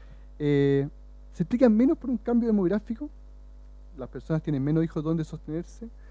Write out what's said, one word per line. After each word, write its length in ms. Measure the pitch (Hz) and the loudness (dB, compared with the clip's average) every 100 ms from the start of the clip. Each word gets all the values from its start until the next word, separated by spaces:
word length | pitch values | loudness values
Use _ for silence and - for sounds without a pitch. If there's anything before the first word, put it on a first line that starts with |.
| - - - - | -20 -20 -20 -4
eh, 500 | 147 143 139 139 143 - - - - | 0 2 4 2 0 -8 -20 -20 -12
se 120 | - | -6
explica 240 | 180 247 262 | -2 4 6
menos 280 | 214 262 320 | 6 4 2
por 140 | 254 | -2
un 60 | 247 | -4
cambio 320 | - 240 233 | 0 0 2
demográfico, 600 | 208 180 202 - 226 294 - - - - - - - - - | 2 2 0 -4 -10 -12 -16 -20 -20 -20 -20 -20 -20 -20 -14
las 120 | 123 | -12
personas 340 | 139 - 160 | -10 -4 -2
tienen 220 | 160 143 | 0 0
menos 180 | 139 160 | 2 2
hijos 220 | 165 - | 0 -2
donde 180 | 151 165 | -2 -2
sostenerse, 640 | 156 - - 156 175 - 233 - - | -4 -10 -8 -8 -10 -14 -18 -18 -20